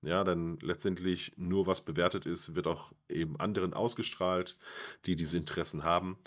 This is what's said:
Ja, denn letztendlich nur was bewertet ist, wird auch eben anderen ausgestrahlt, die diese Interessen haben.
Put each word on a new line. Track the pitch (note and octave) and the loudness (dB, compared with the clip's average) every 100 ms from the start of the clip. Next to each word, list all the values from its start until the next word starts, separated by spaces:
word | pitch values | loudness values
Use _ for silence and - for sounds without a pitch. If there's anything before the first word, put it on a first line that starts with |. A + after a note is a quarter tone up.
Ja, | D2+ F2+ | 0 2
denn | F#2+ E2+ E2 E2 | 4 2 0 -4
letztendlich | - F2 G2+ F2+ F2+ F2+ - - | -4 -2 0 0 2 0 -2 -6
nur | F2+ F#2+ F#2 | 0 2 4
was | F#2 | 2
bewertet | - D2+ F2 - - | 0 2 2 2 -4
ist, | F2 - | -4 -4
wird | E2 D#2+ | -2 0
auch | D#2+ - - _ | -2 -6 -20 _
eben | - D#2+ D2 | -2 -2 0
anderen | F2+ G2+ F2+ | 0 0 0
ausgestrahlt, | - A#2 - A2+ - F2+ F2+ F2+ - - - - - - | 0 0 0 -4 0 2 2 -2 -8 -16 -12 -12 -8 -2
die | E2+ | 0
diese | D#2 E2+ | 0 0
Interessen | D2+ - D#2+ D#2 | -2 -4 -4 -2
haben. | D#2 F2 F#2 F#2 | 2 2 2 -8